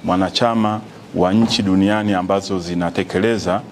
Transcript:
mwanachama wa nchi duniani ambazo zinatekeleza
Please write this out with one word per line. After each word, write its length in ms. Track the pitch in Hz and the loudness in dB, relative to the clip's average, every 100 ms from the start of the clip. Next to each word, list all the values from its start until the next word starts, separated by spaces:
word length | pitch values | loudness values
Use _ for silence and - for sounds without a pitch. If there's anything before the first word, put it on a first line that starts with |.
mwanachama 760 | - 92 92 - 120 113 107 107 107 - - - | -2 0 0 0 0 2 0 -2 -8 -20 -10 0
wa 180 | 90 | 2
nchi 280 | 104 113 - | 4 2 0
duniani 500 | 101 95 95 107 104 | 0 4 4 2 0
ambazo 460 | 95 90 98 98 95 | 0 0 -2 0 -6
zinatekeleza 1000 | 85 87 87 82 92 92 110 113 90 92 - | -4 -2 -2 -2 -2 0 0 0 -2 -4 -4